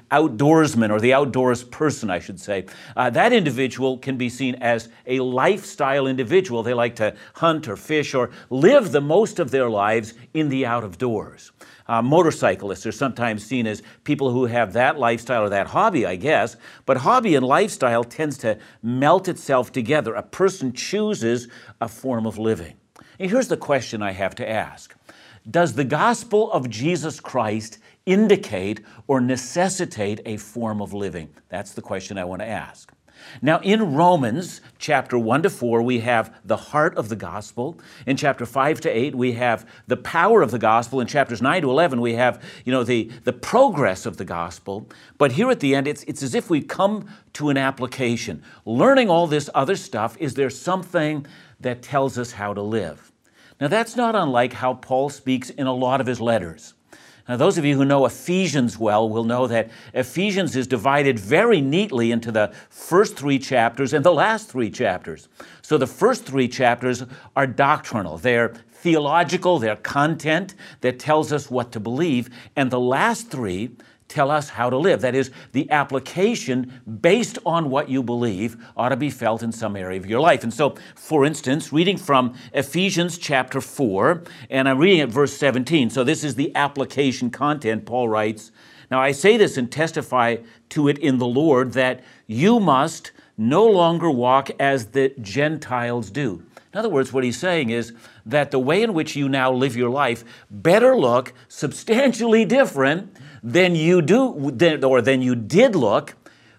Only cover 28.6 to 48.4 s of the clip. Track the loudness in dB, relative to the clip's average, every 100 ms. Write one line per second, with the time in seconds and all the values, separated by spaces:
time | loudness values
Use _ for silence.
28.6 | -6 -8 -12 -16 -2 0 0 -2 -4 -2
29.6 | -2 -2 -6 -4 -6 -6 -8 -12 -12 -8
30.6 | -6 -6 -8 -8 -8 -8 -14 _ -14 -12
31.6 | -12 -14 -10 -10 -8 -8 -8 -8 -8 -10
32.6 | -10 -18 -20 _ _ _ -20 -6 0 0
33.6 | 2 0 2 4 4 4 2 -2 -6 -14
34.6 | -20 -14 -2 -2 0 -2 2 2 0 -2
35.6 | 0 0 2 0 0 0 -2 -8 -6 -6
36.6 | -2 0 0 -2 -6 -6 -8 -12 -12 -10
37.6 | -10 -10 -20 -14 -4 0 0 -2 -4 0
38.6 | 0 0 -2 -2 -2 -2 -2 0 0 -2
39.6 | -6 -18 -6 -6 -2 0 4 6 4 2
40.6 | 2 2 2 -4 -2 0 0 0 0 0
41.6 | 0 2 2 0 -2 2 0 0 -12 -12
42.6 | -4 -2 0 -2 -2 -6 -6 -6 -2 4
43.6 | 4 4 -2 -2 -8 -10 -10 -8 -8 -10
44.6 | -12 -12 -12 -20 -14 0 0 2 0 2
45.6 | 2 0 0 -6 -10 -8 -4 -4 0 -2
46.6 | -2 -2 -2 -2 -10 -20 _ -6 -2 0
47.6 | 0 -2 -8 -4 -4 -2 -6 -12